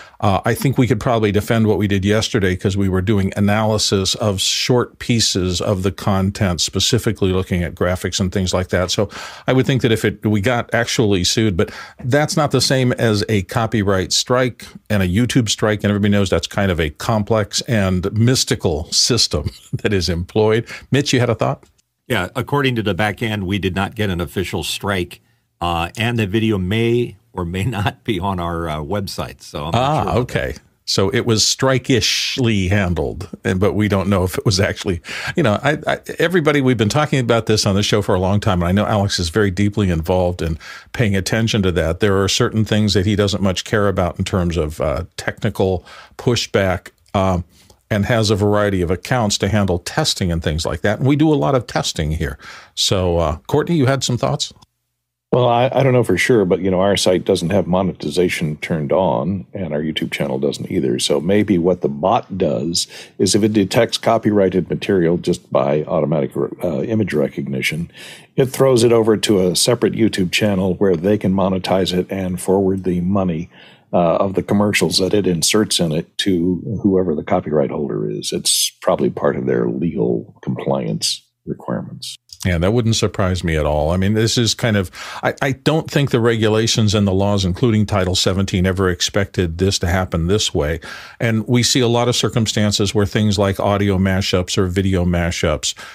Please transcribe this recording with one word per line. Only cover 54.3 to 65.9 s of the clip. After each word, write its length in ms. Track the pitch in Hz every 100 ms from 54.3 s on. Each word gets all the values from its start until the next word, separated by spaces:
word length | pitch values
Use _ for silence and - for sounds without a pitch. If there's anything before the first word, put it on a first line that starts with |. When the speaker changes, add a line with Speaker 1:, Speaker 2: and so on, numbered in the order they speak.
| 143 - - - _ _ _ _ _ -
Speaker 3:
Well, 140 | 135 123
I, 240 | 117 131
I 80 | 127
don't 120 | 131
know 100 | 123
for 140 | 110 90
sure, 260 | - 117
but, 160 | 90 87
you 100 | 95
know, 120 | 92
our 160 | 101 90
site 260 | - 90
doesn't 280 | - 92 85
have 140 | 101 85
monetization 920 | 92 95 - 76 80 90 - 78 76
turned 340 | - 78 69
on, 540 | 80 90 60 80 95 -
and 180 | 101 80
our 80 | 73
YouTube 320 | 80 76 -
channel 280 | - 71 67
doesn't 300 | 69 - -
either. 300 | - 65 64
So 220 | - 71
maybe 360 | 82 104 101 90
what 220 | 87 90
the 80 | -
bot 500 | 71 95 120 - 95
does 480 | 80 62 82 87 - - - -
is 160 | 95
if 80 | 104
it 120 | 107
detects 440 | 107 95 127 113 -
copyrighted 720 | 113 113 107 104 95 92 80
material 460 | 80 - 95 82 87
just 340 | 90 87 -
by 360 | 69 67 76
automatic, 460 | -